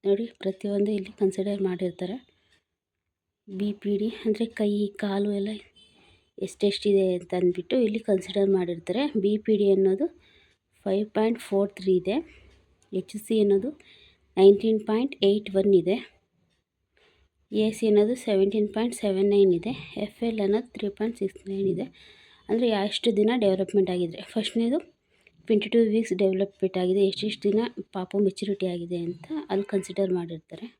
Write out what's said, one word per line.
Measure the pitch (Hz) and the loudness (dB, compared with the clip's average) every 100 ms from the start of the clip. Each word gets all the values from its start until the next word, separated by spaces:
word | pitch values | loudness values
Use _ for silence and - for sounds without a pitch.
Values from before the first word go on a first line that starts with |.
| 196 | 2
ನೋಡಿ, | 196 233 _ | 0 0 _
ಪ್ರತಿಯೊಂದು | 190 190 202 202 202 208 | -8 -6 -4 0 0 -2
ಇಲ್ಲಿ | 190 - | -6 -2
ಕನ್ಸಿಡರ್ | 190 190 196 196 190 | -2 0 -4 -2 -2
ಮಾಡಿರ್ತಾರೆ. | 180 185 175 180 247 _ _ _ _ _ _ _ _ _ _ _ _ - 190 | -2 -6 -6 -8 -8 _ _ _ _ _ _ _ _ _ _ _ _ -16 -6
ಬಿ | 208 208 | -4 -4
ಪಿ | 202 202 | -2 -2
ಡಿ | 214 - 226 | -2 -4 -4
ಅಂದರೆ | 214 226 - | -2 -4 -2
ಕೈ, | 208 208 202 - | -2 0 -4 -4
ಕಾಲು | 208 196 208 202 | -4 -2 -2 -2
ಎಲ್ಲ | 202 214 - _ _ _ _ _ _ - 190 | -4 -8 -16 _ _ _ _ _ _ -10 -10
ಎಷ್ಟೆಷ್ಟಿದೆ | - 202 196 208 196 190 180 | 0 0 0 2 2 2 0
ಅಂತ | 175 180 | -4 0
ಅಂದ್ಬಿಟ್ಟು | 180 180 175 262 | 0 0 -2 0
ಇಲ್ಲಿ | 220 220 220 | 0 -2 -2
ಕನ್ಸಿಡರ್ | 190 - 202 196 190 | -2 -2 -2 2 2
ಮಾಡಿರ್ತಾರೆ. | 175 170 - 196 294 240 | 0 -6 -6 -4 -2 0
ಬಿ | 196 214 | 0 0
ಪಿ | 220 208 | 0 2
ಡಿ | 202 | 4
ಅನ್ನೋದು | 190 190 190 330 - _ _ _ _ _ _ 202 | 4 4 2 -2 -6 _ _ _ _ _ _ -4
ಫೈವ್ | 196 214 - | -4 -2 0
ಪಾಯಿಂಟ್ | 220 233 - | 0 -2 -2
ಫೋರ್ | 196 202 - | 0 0 -2
ತ್ರೀ | 190 185 | 0 0
ಇದೆ. | 180 247 330 - - _ _ _ _ 190 | 0 -4 -6 -20 -20 _ _ _ _ -10
ಎಚ್ | 180 208 - | -8 -16 -2
ಸಿ | 226 | 2
ಅನ್ನೋದು | 202 196 240 302 - - - _ _ - | 4 2 0 -10 -20 -20 -20 _ _ 6
ನೈನ್ಟೀನ್ | 196 202 226 220 214 | 8 8 4 4 4
ಪಾಯಿಂಟ್ | 214 277 - 196 | 4 0 2 2
ಏಯ್ಟ್ | 208 208 190 | 2 0 0
ಒನ್ | 196 190 | 4 4
ಇದೆ. | 165 233 - _ _ _ _ _ _ _ _ _ _ _ _ _ _ 208 | 4 -2 -4 _ _ _ _ _ _ _ _ _ _ _ _ _ _ -2
ಎ | 214 214 | -2 0
ಸಿ | 226 | 2
ಅನ್ನೋದು | 208 208 254 - | 4 2 0 -2
ಸೆವೆಂಟೀನ್ | 196 196 214 208 214 | 0 2 0 -2 -2
ಪಾಯಿಂಟ್ | 233 - | -4 -2
ಸೆವೆನ್ | 208 190 202 | -2 0 2
ನೈನ್ | 202 196 175 | 6 6 4
ಇದೆ. | 208 262 - - 214 | -2 -10 -10 -8 -8
ಎಫ್ | - 233 | -4 -4
ಎಲ್ | 220 196 | -2 0
ಅನ್ನೋದು | 208 247 - | -2 -4 -8
ತ್ರೀ | 208 202 | -8 -4
ಪಾಯಿಂಟ್ | 214 233 | -6 -4
ಸಿಕ್ಸ್ | 196 - 190 | -6 -8 -10
ನೈನ್ | 196 196 | -4 -2
ಇದೆ. | 175 262 - - - _ _ - | -2 -6 -12 -20 -20 _ _ -4
ಅಂದರೆ | 226 240 208 208 | 0 0 0 -2
ಎಷ್ಟು | - 233 196 | -2 -2 2
ದಿನ | 214 247 | 2 2
ಡೆವಲಪ್ಮೆಂಟ್ | 208 190 190 202 190 180 | 2 0 0 0 0 -2
ಆಗಿದ್ರೆ. | 170 170 202 | -4 -8 -8
ಫಸ್ಟ್ನೇದು | 226 214 233 233 294 - _ _ _ _ _ - | -6 -4 -2 0 -2 -6 _ _ _ _ _ 0
ಟ್ವೆಂಟಿ | 214 208 | 0 2
ಟೂ | 233 226 | 2 4
ವೀಕ್ಸ್ | 214 220 185 | 2 -2 0
ಡೆವಲಪ್ಮೆಂಟ್ | 196 190 196 _ 190 185 | 0 2 -4 _ -4 -2
ಆಗಿದೆ, | 180 190 196 | 0 2 2
ಎಷ್ಟೆಷ್ಟು | 190 208 - 208 | 0 -6 -2 0
ದಿನ | 208 240 - - | 0 -2 -8 -12
ಪಾಪು | 196 180 202 | -10 -6 0
ಮೆಚುರಿಟಿ | 196 190 208 196 185 | 0 -2 -6 -4 -4
ಆಗಿದೆ | 175 170 175 170 | -4 -6 -6 -6
ಅಂತ | 175 - 311 - | -10 -10 -10 -4
ಅಲ್ಲಿ | 190 202 | -4 -2
ಕನ್ಸಿಡರ್ | 196 185 190 196 180 | -6 -4 -4 -2 -2
ಮಾಡಿರ್ತಾರೆ. | 170 160 _ 160 233 | -4 -12 _ -16 -16